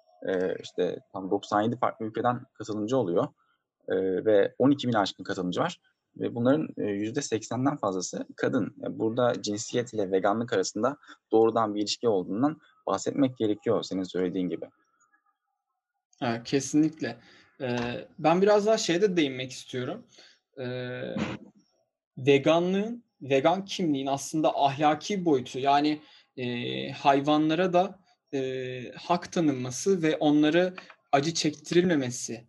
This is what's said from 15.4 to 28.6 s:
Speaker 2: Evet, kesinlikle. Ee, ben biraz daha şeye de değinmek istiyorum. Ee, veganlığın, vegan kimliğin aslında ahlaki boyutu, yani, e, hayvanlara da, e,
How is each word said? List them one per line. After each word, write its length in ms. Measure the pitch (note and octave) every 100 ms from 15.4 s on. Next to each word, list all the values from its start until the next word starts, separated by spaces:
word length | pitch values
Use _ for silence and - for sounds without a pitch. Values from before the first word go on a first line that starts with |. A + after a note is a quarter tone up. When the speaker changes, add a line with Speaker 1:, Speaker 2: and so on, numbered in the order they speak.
| _ _ _ _ _ _ _ _
Speaker 2:
Evet, 220 | B2+ A#2
kesinlikle. 760 | - C#3 C3+ D3+ D#3 - A#2+ - - - _ -
Ee, 460 | C3 A#2+ A#2+ A#2+ - -
ben 220 | D3+ F3+
biraz 240 | G3 G#3 G#3
daha 120 | A3
şeye 240 | - E3+
de 160 | G#3 F3
değinmek 340 | C#3+ B2+ C3
istiyorum. 520 | - - B2+ B2+ A3 - - - _ _ -
Ee, 420 | B2 B2+ B2 B2+ B2+ A2 - - - _ _ _ _ _ _ -
veganlığın, 840 | C3 C#3 D#3 E3+ F3 G3 A3 A#3+ _ _
vegan 440 | C3 C3+ D#3+ F#3+ G3
kimliğin 420 | - E3+ C#3 C#3
aslında 560 | C3+ - D#3 D3+ -
ahlaki 600 | C#3 C3+ D3+ D#3 - G3+ E3+
boyutu, 340 | C3+ A#2+ C3
yani, 420 | C#3 C#3+ D3+ D3+ - - _ -
e, 540 | B2 A#2+ B2 C3 C3+
hayvanlara 840 | C3 D3 C#3 C#3+ D3+ D#3 D#3+ F#3
da, 260 | F3 G3+ - _ _ _
e, 580 | C#3 C3 C3